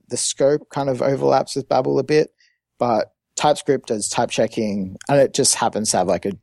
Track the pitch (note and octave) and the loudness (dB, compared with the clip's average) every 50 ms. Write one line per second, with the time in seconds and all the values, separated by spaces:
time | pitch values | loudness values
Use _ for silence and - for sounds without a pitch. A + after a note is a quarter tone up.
0 | _ - B2+ - - - - - C#3+ C#3 D3 D3+ - - - C#3+ C#3 C#3 B2+ A#2+ | _ -10 -8 -6 -4 -4 -2 0 2 2 2 0 -2 -6 -6 -4 -2 -2 -2 0
1 | A#2+ C3 C#3 C3+ C#3+ C#3 C3+ C3+ C3+ - - C#3 B2+ - C3+ C3 C3+ C#3 C#3 C#3 | 0 0 0 0 2 2 2 2 0 -2 -6 -6 -4 0 0 0 2 2 0 0
2 | C3 - D3+ D3+ - - _ _ _ _ _ _ _ _ _ - A#2+ A#2+ A2+ G#2+ | 0 2 2 2 2 0 _ _ _ _ _ _ _ _ _ -2 0 0 0 0
3 | - - _ _ _ _ _ - - D3+ D3 - - - C3+ B2 - - A#2 G#2 | -2 -4 _ _ _ _ _ 0 2 2 2 2 0 0 -2 0 -2 -4 -6 -4
4 | G2 - - - A#2+ - - - A2+ A2 - A#2 A2 G#2 G2+ G2+ F#2+ F#2 G2 - | -4 -4 -2 -2 -2 -2 0 -2 -2 -2 -2 -2 -4 -2 -2 -4 -6 -8 -10 -10
5 | - - C#3+ C#3+ C3 A2 - - C3 - - - A#2+ A2+ - G#2+ G#2+ - - G2 | -4 0 2 4 4 4 2 2 2 2 0 0 -2 -2 -2 -2 -2 -2 0 0
6 | F2+ F#2 F2+ E2+ - - F#2 - | 0 0 0 -2 -2 -4 -8 -8